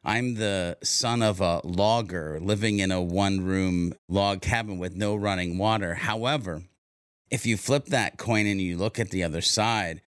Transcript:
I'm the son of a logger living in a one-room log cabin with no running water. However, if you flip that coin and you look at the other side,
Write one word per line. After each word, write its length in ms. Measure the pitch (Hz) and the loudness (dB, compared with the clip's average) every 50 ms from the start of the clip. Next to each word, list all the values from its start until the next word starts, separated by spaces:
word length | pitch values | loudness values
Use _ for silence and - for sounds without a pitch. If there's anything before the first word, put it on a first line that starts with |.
| _ | _
I'm 320 | - 104 117 123 127 120 | 0 0 2 0 -2 -2
the 420 | 107 110 104 98 95 90 87 87 - - | -2 -2 0 0 0 -2 -2 -4 -4 -4
son 400 | - - - - 117 120 120 113 | -2 -2 0 0 0 2 2 2
of 180 | 107 101 90 | 2 2 2
a 200 | 98 87 85 82 - | 2 2 2 0 -2
logger 760 | 78 90 90 101 107 113 120 113 90 90 87 78 76 78 78 | -2 0 2 4 4 4 2 0 -2 -4 -6 -4 -4 -6 -4
living 380 | 85 98 107 104 104 110 104 101 | 0 0 0 2 2 0 2 2
in 140 | 98 95 | 2 0
a 100 | 95 92 | 0 0
one-room 960 | 90 87 87 98 101 98 98 95 92 92 95 95 95 92 90 87 87 87 - - _ - | 0 0 2 2 4 4 2 2 0 0 2 2 2 2 2 2 2 0 -2 -6 _ -2
log 360 | 87 98 98 101 101 95 - | 0 2 2 2 0 -2 0
cabin 340 | - 120 113 113 107 98 90 | 0 0 0 -2 -4 -6 -6
with 180 | 90 90 82 | -8 -8 -4
no 200 | 92 104 104 104 | -2 -2 -2 0
running 420 | 104 101 104 98 90 90 87 85 92 | 0 0 0 0 0 -2 -2 -2 0
water. 380 | 98 110 110 110 95 87 85 | 2 2 2 2 0 -2 -4
However, 680 | - 90 98 107 110 113 127 147 147 113 92 82 78 87 - _ _ _ _ _ _ _ _ _ _ _ _ | -4 -2 -2 -2 -2 -2 -2 -2 -2 -4 -6 -8 -8 -10 -16 _ _ _ _ _ _ _ _ _ _ _ _
if 160 | - 104 - 117 | -4 -2 0 0
you 100 | 113 98 | 0 0
flip 300 | - - 135 143 135 - | 2 0 0 0 0 0
that 320 | - 127 107 - - - | 0 0 0 0 -4 -6
coin 260 | - - 117 107 104 | -2 0 2 2 2
and 160 | 104 101 98 | 2 0 0
you 160 | 95 90 87 87 | 0 -2 -2 -2
look 220 | 95 110 - - | -2 -2 -2 -4
at 100 | 113 101 | -4 -2
the 140 | - 92 90 | -2 -2 -2
other 180 | 82 76 82 | -2 -2 -2
side, 600 | 82 - - 107 104 113 117 107 95 82 82 80 _ _ _ | 0 0 2 2 2 2 2 0 -2 -4 -6 -10 _ _ _